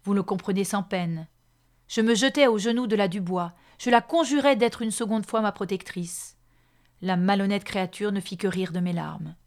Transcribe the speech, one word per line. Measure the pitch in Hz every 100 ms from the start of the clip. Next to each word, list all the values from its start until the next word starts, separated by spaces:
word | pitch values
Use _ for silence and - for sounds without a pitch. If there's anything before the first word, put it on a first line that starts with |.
Vous | 196
le | 202
comprenez | 185 196 - 196
sans | 190 202
peine. | 185 190 170 165 160 _ _ _ _ _ _
Je | -
me | 220
jetai | 226 262 294 269
aux | 214
genoux | 214 233 247
de | 208
la | 196
Dubois. | 196 180 185 170 - _ _
Je | 247
la | 233
conjurai | - 339 269 285 277 247
d'être | 233 -
une | 226
seconde | 208 220 220
fois | 202 226
ma | 214
protectrice. | - 185 190 - 185 170 - - _ _ _ _ _ _ _
La | 185 180
malhonnête | 185 202 196 202
créature | 196 196 185 - 208
ne | 202
fit | 190 175
que | 196
rire | 185 180
de | 175
mes | 180
larmes. | 170 156 175 156 170